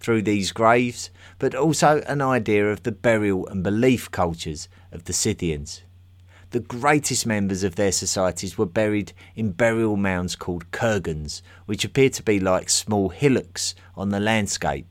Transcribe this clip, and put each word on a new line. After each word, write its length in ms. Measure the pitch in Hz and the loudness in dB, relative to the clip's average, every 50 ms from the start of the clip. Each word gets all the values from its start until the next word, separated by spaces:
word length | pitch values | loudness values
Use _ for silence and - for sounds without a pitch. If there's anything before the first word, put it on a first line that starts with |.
through 220 | - - 117 110 98 | -2 0 0 0 2
these 280 | 107 104 104 95 85 | 2 0 0 0 -2
graves, 600 | - - 113 113 117 123 127 120 120 - - - - - - - - - | -2 2 4 4 6 4 4 0 -4 -8 -12 -14 -16 -20 -20 -20 -10 -4
but 180 | 139 131 120 | -4 -4 -2
also 460 | 127 143 165 165 - 175 147 156 147 | 0 0 0 2 4 4 4 4 4
an 200 | - - 135 143 | 2 -2 -2 -2
idea 480 | 139 131 131 123 107 110 107 104 104 104 | 0 2 2 0 2 2 2 2 4 2
of 140 | 107 98 - | 0 -2 -4
the 80 | 117 | -6
burial 560 | 101 - - 120 113 110 104 101 98 92 - - | -4 0 2 2 4 4 2 2 0 0 -2 -4
and 160 | 104 95 87 | -4 -4 -2
belief 480 | 101 101 110 123 135 127 113 - - | 0 0 2 4 4 4 2 0 -4
cultures 560 | - - 90 85 82 82 - 82 78 73 - - - - - - | -4 -2 -2 -2 -2 -4 -6 -8 -8 -10 -10 -16 -18 -20 -20 -18
of 140 | - 82 - | -18 -14 -10
the 80 | - 87 | -6 -4
Scythians. 680 | - - 110 101 - 92 85 78 73 76 - - - - - - - - - - - - - - - - - | -2 -2 -2 -2 -2 -2 -4 -4 -4 -8 -12 -14 -16 -18 -20 -20 -20 -20 -20 -20 -20 -20 -20 -20 -20 -14 -6
The 80 | - 123 | -6 -6
greatest 680 | 113 - 127 120 117 147 151 151 147 - 127 - - 117 | -6 -6 -8 -2 2 2 2 2 2 0 -2 -2 -2 0
members 360 | 107 104 101 95 98 90 98 | 0 0 0 0 0 0 -2
of 120 | 95 85 | -2 0
their 160 | - 101 98 | 0 0 0
societies 680 | 87 - 98 - - 101 92 90 87 85 - 92 - - | 0 0 -2 -2 -2 0 0 0 0 -2 -6 -6 -2 -2
were 80 | 110 | -2
buried 480 | 85 85 110 110 107 104 104 98 - - - - - - | -2 0 0 0 2 0 0 -2 -6 -10 -20 -20 -16 -8
in 160 | - 113 107 | -4 -4 -4
burial 440 | 85 - 120 117 113 113 113 110 104 | 0 2 2 2 2 2 2 2 2
mounds 400 | 101 101 95 92 90 90 87 - | 2 0 0 0 0 -2 -4 -6
called 360 | - - - 87 85 85 - | -8 -8 -6 -6 -6 -8 -10
kurgans, 720 | - - 123 113 107 98 82 87 80 76 76 76 - - - - - - - - | -8 -2 -2 0 0 0 -2 -4 -6 -6 -6 -10 -10 -12 -16 -20 -20 -16 -10 -8
which 180 | 104 101 - | -6 -4 -4
appear 240 | 104 - 135 135 131 | -2 2 4 4 4
to 140 | 131 - - | 2 0 -2
be 160 | 113 104 101 | 0 0 2
like 320 | 95 95 92 90 - - | 2 2 2 2 0 0
small 380 | - - - - 107 104 98 92 | -2 -2 -2 0 0 0 0 0
hillocks 680 | 90 - 147 143 127 101 - - - - - - - - - - - | 0 0 2 2 2 2 -2 -4 -10 -8 -8 -8 -8 -10 -14 -18 -10
on 140 | 87 95 101 | -6 -4 -2
the 100 | 101 101 | -2 0
landscape, 680 | 104 107 113 110 101 98 - - - 78 69 69 - - | 0 2 2 2 0 -2 -4 -4 -2 -2 -4 -4 -6 -10